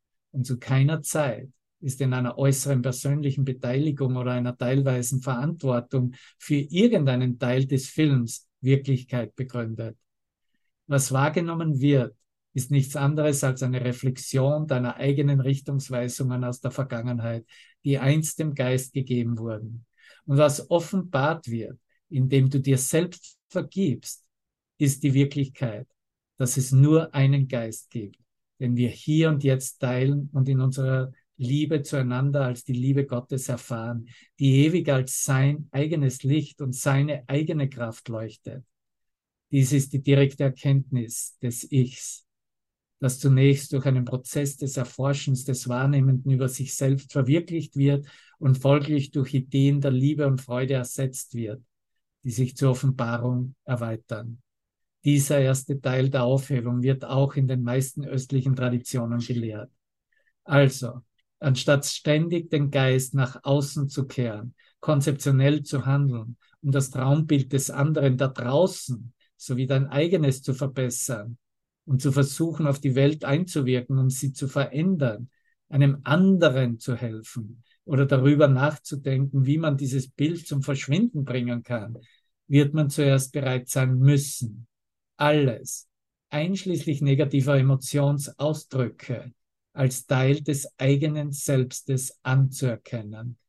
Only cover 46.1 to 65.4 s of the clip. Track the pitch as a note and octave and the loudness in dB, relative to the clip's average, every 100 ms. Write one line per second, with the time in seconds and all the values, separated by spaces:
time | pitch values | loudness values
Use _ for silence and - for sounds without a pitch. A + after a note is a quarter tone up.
46.1 | B2+ C3+ C3 B2+ B2+ C3+ - C#3 C#3 - | 2 2 0 0 -4 -8 -2 0 0 -2
47.1 | D3 B2 D#3+ F3 E3 D#3 C#3+ C#3 C#3+ C#3+ | -2 2 2 0 -6 -4 0 2 2 -2
48.1 | - _ _ C#3+ C3 C#3 D3 C#3+ D3 C#3 | -16 _ _ 0 2 4 2 2 -2 -2
49.1 | D3 B2+ C#3 B2+ C#3 C#3 C#3+ C#3 B2+ C#3+ | -4 -2 -2 -2 2 2 2 0 2 2
50.1 | D3+ C#3+ C3 - B2 C3 C3+ B2 - C3 | 2 0 0 -4 -4 -2 -2 -4 -6 -6
51.1 | C3 - A#2 A2+ A2+ _ _ _ _ _ | -6 -12 -8 -8 -10 _ _ _ _ _
52.1 | _ C3 A2 B2+ - C3+ B2+ C3+ C3 A#2 | _ -6 -2 -2 0 0 2 0 -2 -2
53.1 | A#2 B2 B2+ B2+ - - B2 A#2 A2+ - | -2 -2 -2 -4 -10 -6 -4 -4 -8 -8
54.1 | A2 A#2 A#2 _ _ _ _ _ _ D3 | -10 -10 -16 _ _ _ _ _ _ 2
55.1 | C#3+ C#3 D3 C3 C3 - C#3 C3 C3 C3+ | 2 4 2 2 0 -2 -4 -2 0 2
56.1 | C3+ B2 C3+ C3 C3+ A#2 B2 B2+ C3+ - | 2 2 2 2 -2 0 0 0 0 0
57.1 | C3+ C#3 C#3+ C3 B2+ A#2+ B2+ C3+ - C#3 | 0 2 2 0 0 0 0 -2 -4 -6
58.1 | C3+ B2+ C3+ C3 C3 B2+ A#2+ - B2+ A#2 | -6 -2 0 0 0 0 -2 -2 -4 -2
59.1 | A#2+ A#2 A#2 A2+ G#2+ G#2+ _ _ _ _ | -4 -2 -4 -4 -8 -12 _ _ _ _
60.1 | _ _ _ - C#3+ C#3 - A#2+ C3 - | _ _ _ 0 4 4 2 -8 -10 -18
61.1 | _ _ _ C#3+ C3 - C#3+ - - - | _ _ _ 0 0 2 2 0 -4 0
62.1 | D3+ E3+ F3 E3+ D#3 C#3+ C#3+ C3 C3 C3 | 2 2 -2 -2 -2 0 2 2 2 0
63.1 | C#3 B2+ - - C#3+ C#3 D3+ C#3+ - C3 | -2 -2 -4 0 0 0 -4 -4 -4 -6
64.1 | - A#2+ G#2+ A#2+ - _ _ - D3 C#3+ | -4 -4 -4 -10 -16 _ _ 0 0 2
65.1 | C#3 D3 C3+ | 0 2 4